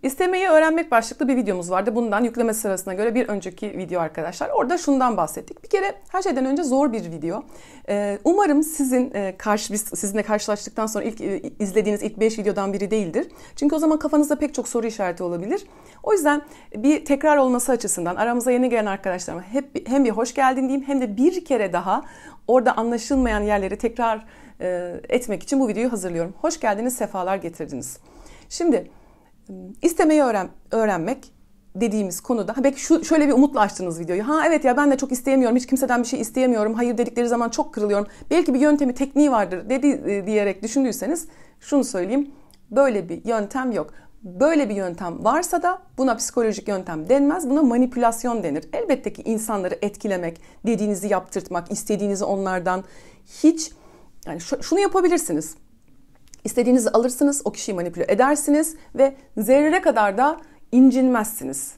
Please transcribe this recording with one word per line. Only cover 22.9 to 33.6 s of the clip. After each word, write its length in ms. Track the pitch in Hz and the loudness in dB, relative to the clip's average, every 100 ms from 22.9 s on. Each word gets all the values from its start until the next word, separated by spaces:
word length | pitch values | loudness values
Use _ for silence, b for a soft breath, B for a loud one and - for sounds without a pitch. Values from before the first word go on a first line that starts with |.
| 233 - 277 247 208 | -4 -2 0 2 0
yerleri 360 | 208 208 190 208 | 0 0 -2 -4
tekrar, 480 | 233 226 233 214 220 B B B | -4 -2 -2 -2 -6 B B B
e, 400 | 185 180 180 175 - | -6 -4 -6 -10 -2
etmek 340 | 254 247 202 | -2 -2 -8
için 160 | - 269 | -2 0
bu 80 | 262 | 0
videoyu 240 | 202 247 | 0 -2
hazırlıyorum. 420 | 226 180 170 170 - | -2 -4 -4 -6 -4
Hoş 180 | 311 320 | -4 -2
geldiniz, 360 | 233 202 240 247 | -2 -2 -4 -4
sefalar 420 | 208 190 180 190 | -6 -4 -4 -4
getirdiniz. 600 | 170 170 151 139 123 - B B B B B | -6 -10 -10 -10 -12 -16 B B B B B
Şimdi, 420 | - 349 226 - b b b b _ - 190 185 - | -2 2 2 0 b b b b _ -20 -18 -16 -2
istemeyi 400 | 339 339 339 302 | -2 2 4 4
öğren-, 280 | 262 208 180 - - | 4 0 -4 -10 -4
öğrenmek 600 | 226 214 185 165 269 - _ _ _ _ 185 | 0 0 0 -2 -6 -10 _ _ _ _ -4
dediğimiz 460 | 233 214 202 - | -2 0 -4 -6
konuda, 360 | - 240 196 233 | -4 -2 -2 0
ha 60 | |
belki 180 | 269 269 | 0 0
şu, 240 | - 330 - | 2 2 4
şöyle 220 | 320 294 | 2 4
bir 60 | |
umutla 260 | 254 285 | 6 4
açtınız 400 | 277 | 4